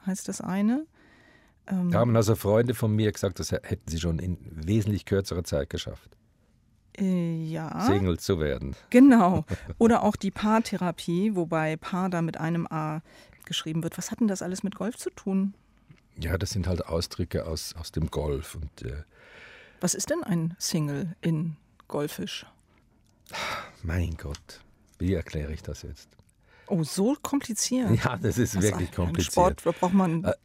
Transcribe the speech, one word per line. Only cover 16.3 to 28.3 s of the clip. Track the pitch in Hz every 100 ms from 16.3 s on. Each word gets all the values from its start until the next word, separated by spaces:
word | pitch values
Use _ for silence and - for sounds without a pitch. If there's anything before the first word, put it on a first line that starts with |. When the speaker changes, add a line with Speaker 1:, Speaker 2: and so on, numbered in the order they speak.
| 85
Speaker 2:
das | 95
sind | 101 90
halt | 87 -
Ausdrücke | 82 85 - 87 78 80
aus, | 78 - 80
aus | 78
dem | - 78
Golf. | - 73 69 -
Und, | - 71 -
äh, | 60 71 - _ - - - - - -
Speaker 1:
Was | 180
ist | - -
denn | 320
ein | 311 175 165 170
Single | - 175 147 143 175 175
in | 170 156 165 151 _ _ -
Golfisch? | - 147 - 185 - - _ _ _ _ _ _ _ - - - - - -
Speaker 2:
Mein | 85 87 87 78
Gott, | 71 73 - - - _ _ -
wie | 90
erkläre | 92 - 78 73
ich | 76
das | - 73
jetzt? | 71 71 - _ _ _ _ - -
Speaker 1:
Oh, | 170
so | 151 - 208 294
kompliziert. | - 277 - 214 - 254 226 113
Speaker 2:
Ja, | - 120
das | 107